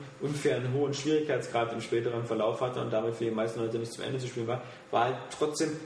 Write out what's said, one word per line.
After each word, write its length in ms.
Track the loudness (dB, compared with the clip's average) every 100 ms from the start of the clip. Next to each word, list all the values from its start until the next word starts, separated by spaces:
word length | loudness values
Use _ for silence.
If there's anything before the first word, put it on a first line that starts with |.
| -8 -6
unfairen, 500 | -4 2 2 2 2
hohen 220 | 2 2
Schwierigkeitsgrad 800 | 0 2 4 4 0 2 0 2
im 60 | 0
späteren 420 | 0 2 2 0
Verlauf 360 | 0 2 2 2
hatte 180 | -2 -2
und 100 | 0
damit 240 | 0 0 0
für 80 |
die 80 | 0
meisten 280 | 0 0 0
Leute 160 | -2 -2
nicht 140 | -4
zum 120 | -6
Ende 140 | -4 -4
zu 100 | -4
spielen 180 | -4 -2
war, 160 | -4 -6 -14 0
war 140 | 2 2
halt 100 | 0 -6 -2
trotzdem 360 | 0 2 0 -2